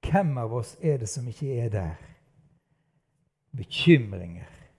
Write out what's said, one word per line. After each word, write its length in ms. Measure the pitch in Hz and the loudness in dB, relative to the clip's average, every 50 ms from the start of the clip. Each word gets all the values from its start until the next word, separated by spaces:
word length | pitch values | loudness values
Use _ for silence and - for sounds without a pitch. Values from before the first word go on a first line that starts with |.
Hvem 380 | - - 151 196 196 160 139 127 | 0 4 2 4 4 2 0 -2
av 160 | 117 110 117 | -4 -4 -4
oss 220 | 123 113 - - - | -4 -6 -6 -10 -4
er 180 | - 160 143 127 | 0 0 0 0
det 100 | 117 104 | -2 -6
som 180 | - 139 123 123 | -6 -8 -8 -8
ikke 360 | 110 - 151 135 135 120 117 | -8 -8 -6 -4 -2 -2 -2
er 40 | 110 | -2
der? 300 | 101 85 82 80 80 - - - - _ _ _ _ _ _ _ _ _ _ _ _ _ _ _ _ _ _ _ _ _ _ _ _ _ _ _ - | -2 -2 -4 -4 -6 -8 -14 -20 -20 _ _ _ _ _ _ _ _ _ _ _ _ _ _ _ _ _ _ _ _ _ _ _ _ _ _ _ -12
Bekymringer. 920 | 123 101 - - - - 170 170 143 117 104 98 92 90 87 85 87 71 - - - - - _ | -12 -12 -8 -6 2 8 8 8 8 6 -2 -8 -10 -10 -10 -12 -14 -16 -18 -20 -20 -20 -20 _